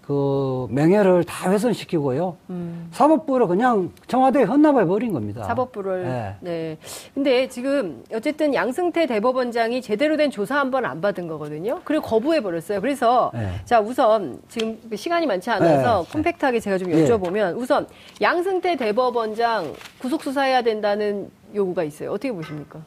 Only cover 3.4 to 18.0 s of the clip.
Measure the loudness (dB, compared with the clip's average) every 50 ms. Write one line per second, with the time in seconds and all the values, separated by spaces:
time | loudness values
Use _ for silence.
3.4 | 2 2 2 2 2 2 2 2 0 -2 -6 -14 -8 -2 2 4 4 4 4 4
4.4 | 2 4 6 6 6 6 6 4 4 4 2 0 0 -2 -2 -4 -4 -4 -6 -6
5.4 | -6 -4 -2 -2 -4 -4 -6 -8 -6 -4 -4 -4 -4 -4 -4 -4 -6 -6 -10 -10
6.4 | -8 -8 -6 -6 -6 -8 -10 -12 -14 -18 -18 -18 -18 -10 _ -2 0 2 2 2
7.4 | 0 -2 -6 -6 -4 -2 -2 -2 -2 -4 -8 -12 -14 -8 -8 -4 -4 -4 -2 0
8.4 | 0 0 2 0 0 -2 -2 -2 -2 -2 0 0 0 0 0 0 0 0 0 0
9.4 | -2 -2 -2 -2 -2 0 -2 -4 -4 -4 -2 0 0 0 2 2 0 0 0 -4
10.4 | -4 -2 0 -2 0 0 0 -2 -2 -2 -6 -2 -2 -2 -2 -2 -6 -8 -8 -8
11.4 | -8 -8 -8 -6 -4 -6 -6 -6 -4 -2 -2 -2 0 0 0 0 2 2 0 0
12.4 | 0 -2 -4 -4 -4 -4 -4 -2 -2 -2 -2 2 2 4 4 4 2 0 -2 -4
13.4 | -4 -4 -6 -8 -2 2 2 2 2 2 0 2 4 4 4 2 0 -4 -10 -12
14.4 | -16 _ -6 -4 -4 -4 -6 -10 -12 -12 -12 -8 -4 -2 0 0 0 0 -2 -2
15.4 | -2 -2 0 2 4 4 4 4 4 2 2 2 0 -2 -4 -2 -2 -2 -2 0
16.4 | 0 0 0 0 0 0 -2 -2 0 2 2 4 4 4 4 2 0 -2 0 0
17.4 | 0 0 -2 -4 0 0 0 0 0 -4 -14 -20